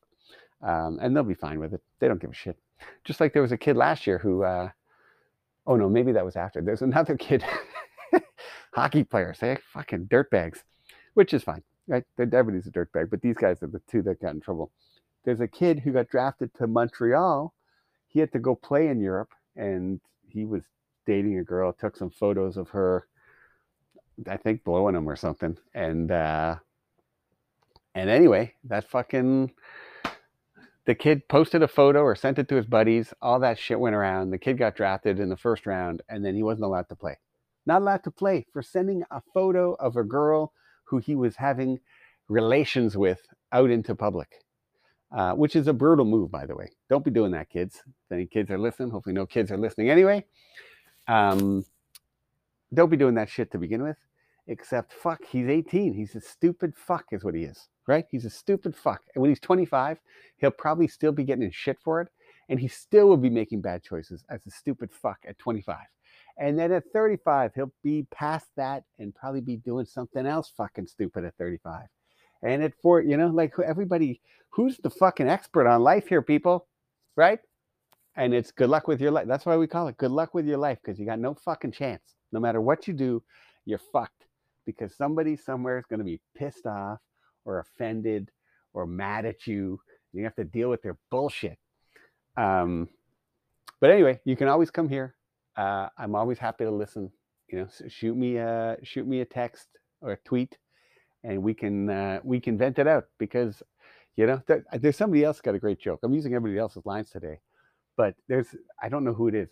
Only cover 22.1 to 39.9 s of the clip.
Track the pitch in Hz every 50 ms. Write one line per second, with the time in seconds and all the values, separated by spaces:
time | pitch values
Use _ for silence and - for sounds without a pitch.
22.1 | - - 107 101 101 98 95 95 92 101 90 - - 101 95 92 92 90 - _
23.1 | _ _ _ _ _ _ _ _ _ _ _ _ _ _ _ _ _ _ _ _
24.1 | _ - - 90 95 92 - 110 110 113 - 92 85 90 98 101 92 85 78 76
25.1 | 73 71 - 85 76 - - 82 82 - _ _ - - 87 80 80 82 85 82
26.1 | 90 85 80 78 78 78 78 82 80 82 - _ _ _ _ _ _ _ _ _
27.1 | _ _ _ _ _ _ _ _ _ _ _ _ _ _ _ _ - 95 92 98
28.1 | 110 139 175 156 107 92 113 117 - _ - 127 101 104 107 - - 127 123 -
29.1 | - 131 127 131 135 135 135 131 - _ - - - - - - - - - -
30.1 | - - _ _ _ _ _ _ _ _ - - _ _ - - 120 - - 151
31.1 | 156 139 - - - 143 156 - - 170 160 143 - - 143 139 143 147 147 135
32.1 | 107 - - 135 135 139 139 - 139 131 110 110 120 110 110 113 113 117 113 -
33.1 | - - - 123 120 127 127 123 117 - - - 120 110 123 123 107 104 101 95
34.1 | 95 95 95 95 92 90 - 131 135 120 123 110 98 - 107 98 95 95 - 107
35.1 | 98 92 104 92 95 92 - 120 113 - - 104 95 92 90 87 85 82 - -
36.1 | 110 104 101 101 95 104 107 107 113 107 107 98 95 90 87 - 87 - - 80
37.1 | 67 - _ _ _ _ _ _ _ _ - 151 165 190 202 202 196 190 - -
38.1 | - - 196 196 190 151 117 _ - 185 - - - 185 180 196 196 180 - -
39.1 | - - - _ - 190 190 190 180 180 180 175 175 - - 127